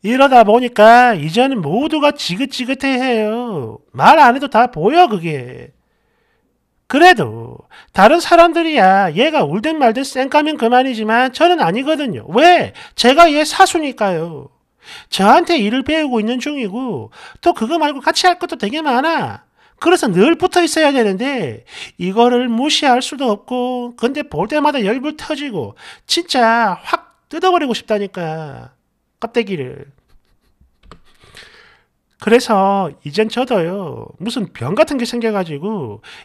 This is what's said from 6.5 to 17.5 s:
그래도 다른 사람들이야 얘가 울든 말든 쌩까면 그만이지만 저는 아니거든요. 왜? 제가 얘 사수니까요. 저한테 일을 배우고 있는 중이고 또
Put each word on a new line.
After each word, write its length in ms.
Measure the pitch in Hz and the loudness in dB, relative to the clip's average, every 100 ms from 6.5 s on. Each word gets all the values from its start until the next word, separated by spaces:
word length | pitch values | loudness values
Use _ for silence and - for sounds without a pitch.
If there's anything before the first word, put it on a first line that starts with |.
| _ _ _ _ | _ _ _ _
그래도 680 | 269 359 294 123 113 117 120 _ - _ | 4 6 6 -2 -8 -16 -18 _ -20 _
다른 280 | - 202 339 | 4 4 4
사람들이야 960 | - 349 339 330 330 294 190 190 190 | 4 6 6 4 0 2 4 4 2
얘가 300 | 156 302 302 | 0 0 0
울든 340 | 147 185 277 320 | 0 -2 -4 0
말든 260 | 247 226 | 0 0
쌩까면 520 | 269 254 262 302 302 302 | -6 -6 0 0 0 -2
그만이지만 760 | 233 247 262 226 214 233 254 | 2 2 0 -4 -2 0 0
저는 280 | 254 339 349 | 0 2 2
아니거든요. 680 | 165 208 277 311 277 127 104 | 0 -2 -4 -4 -4 -8 -4
왜? 460 | 196 339 349 127 - - - | 4 4 4 0 -12 -18 0
제가 360 | 233 277 339 | 2 6 4
얘 120 | 294 | 4
사수니까요. 1040 | 311 - 381 349 294 247 202 170 170 - 123 _ _ _ - - _ | -2 2 2 2 -4 -2 -2 -2 -6 -12 -18 _ _ _ -20 -20 _
저한테 480 | - 196 302 349 330 | 0 4 4 4 0
일을 260 | 208 254 | 0 -2
배우고 360 | 269 320 302 233 | -2 -2 -2 -2
있는 180 | 214 247 | -2 -4
중이고 720 | 294 294 214 214 262 143 104 - - _ | -6 -8 -8 -8 -8 -8 -12 -20 -20 _
또 140 | 349 | -2